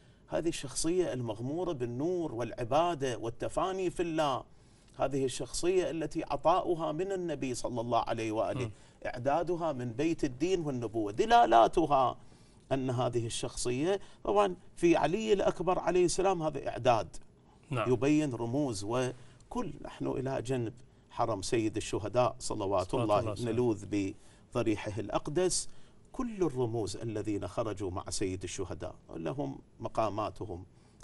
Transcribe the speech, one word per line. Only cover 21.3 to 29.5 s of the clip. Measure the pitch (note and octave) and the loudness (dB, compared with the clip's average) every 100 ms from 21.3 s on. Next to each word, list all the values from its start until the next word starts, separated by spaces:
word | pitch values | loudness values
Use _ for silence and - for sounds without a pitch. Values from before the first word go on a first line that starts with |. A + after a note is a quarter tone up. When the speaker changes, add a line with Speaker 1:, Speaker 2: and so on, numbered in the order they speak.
| G2+ | -2
Speaker 1:
سيد | - A#2 G#2+ G#2+ | 0 0 0 -2
الشهداء | - G#2+ G2 A#2+ A#2+ - | -4 -4 -2 2 2 0
صلوات | - A2 G2 G2 F2 | -4 -4 0 0 0
Speaker 2:
صلوات | |
Speaker 1:
الله | C3 A2 G2+ | 0 4 2
Speaker 2:
الله | A2 | 2
وسلامه. | G2+ A#2+ | -2 -2
Speaker 1:
نلوذ | A#2 B2 G2+ G2 G2+ G2 - - - - | 2 2 0 -2 -2 -2 -6 -16 -20 -6
بضريحه | B2 A#2 G#2 G#2+ G2+ | -2 0 0 -2 -6
الأقدس، | G2+ D#3 - D3 F#3 - - - - - - | -4 -4 -2 0 2 0 -4 -10 -16 -20 -12
كل | - B3 G3+ | -6 -6 0
الرموز | E3 B2+ A#2 A#2 F#2 G2+ | 0 2 0 0 -4 -4
الذين | A#2 G#2+ G2+ G2+ F#2+ | -6 -4 -2 -4 -4
خرجوا | - A2 G2 F#2+ | -4 -4 -4 -4
مع | F#2 G#2+ | -6 -6
سيد | - G2 F#2 | -4 -4 -4
الشهداء | - - F2+ F2 F2+ - - - | -8 -8 -8 -8 -10 -12 -14 -8
لهم | E2 C3+ C#3 | -6 -4 -6